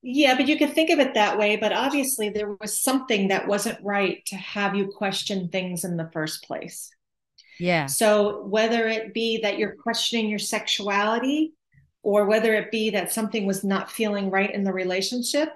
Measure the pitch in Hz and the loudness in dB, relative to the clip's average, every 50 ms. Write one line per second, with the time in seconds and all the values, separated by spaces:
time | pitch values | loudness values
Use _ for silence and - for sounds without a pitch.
0 | - 254 247 277 302 269 254 262 277 247 302 294 302 294 - - 320 320 349 294 | -8 -4 2 4 6 6 6 4 4 2 4 4 2 2 4 2 4 4 4 4
1 | 269 254 - 226 208 202 - 202 214 208 208 214 220 208 - 214 240 277 277 285 | 4 2 4 2 2 2 4 2 2 2 2 2 0 0 0 0 0 0 0 0
2 | 269 269 - - 214 208 190 208 208 202 208 196 - 208 - - - - 262 269 | 0 -2 -2 -2 -4 -4 -2 -4 -6 -6 -8 -8 -8 -6 -6 -2 0 0 0 0
3 | 262 - - 202 196 190 196 185 - - 196 208 - 233 - - - 202 202 202 | 0 0 0 0 2 2 2 0 0 0 -2 0 0 -4 -6 -6 -6 -4 -2 0
4 | 196 185 - - _ - - 190 180 - - 208 202 196 180 202 196 196 196 - | 0 0 -2 -4 _ -12 -10 -10 -12 -10 -4 -2 -2 0 0 0 -2 -2 -4 -4
5 | 214 196 190 - - - 214 190 180 170 - 190 180 185 180 170 - 180 175 170 | -4 -2 -2 -4 -4 -4 -4 -4 -4 -2 -4 -4 -4 -4 -6 -6 -4 -4 -4 -4
6 | 160 160 - 165 156 156 - - - - - - - 175 - - - - _ _ | -4 -6 -4 -4 -4 -4 -6 -10 -10 -10 -10 -10 -10 -12 -14 -14 -16 -16 _ _
7 | _ _ _ _ _ _ _ _ - _ - - 175 175 180 165 147 135 139 - | _ _ _ _ _ _ _ _ -20 _ -12 -4 0 2 2 2 0 0 0 2
8 | 226 214 208 208 208 208 202 - - 202 190 220 220 226 233 233 226 220 226 220 | 4 4 6 6 4 2 0 -4 -8 -2 0 2 2 2 2 2 2 0 0 -2
9 | 220 214 190 226 226 226 226 220 - 208 202 - 214 196 - - - 233 226 226 | -4 -6 -4 -2 0 0 0 0 0 -2 0 0 -2 -4 -4 -6 -6 -4 -2 -2
10 | - - - 233 220 214 214 202 - - - 208 208 - - - 196 202 202 202 | -2 -2 0 0 0 0 -2 -4 -4 -2 -4 -4 -2 -2 -4 -2 0 0 2 2
11 | 202 214 226 233 247 262 285 302 311 320 - _ _ _ _ - _ _ _ _ | 2 2 2 0 0 0 2 0 0 -2 -2 _ _ _ _ -20 _ _ _ _
12 | _ 214 202 208 208 196 220 220 220 226 214 208 196 214 - 226 214 220 196 202 | _ 2 4 4 6 6 4 4 4 4 2 2 0 -2 -2 -2 -2 0 0 -2
13 | 180 220 - 226 214 208 - 233 202 196 196 190 - 196 196 185 - - - - | -2 -2 -2 -2 -2 -2 -2 -2 0 0 -2 -2 0 0 0 0 -2 -4 -4 -2
14 | 226 214 208 202 196 190 190 196 196 202 - 208 196 196 190 185 185 180 180 190 | -2 0 0 -2 -2 0 0 0 0 0 0 -2 -2 0 0 -2 -2 -2 -2 -2
15 | 190 - 247 247 240 - - 285 302 311 - | -2 -2 -4 -4 -4 -2 0 0 0 0 -4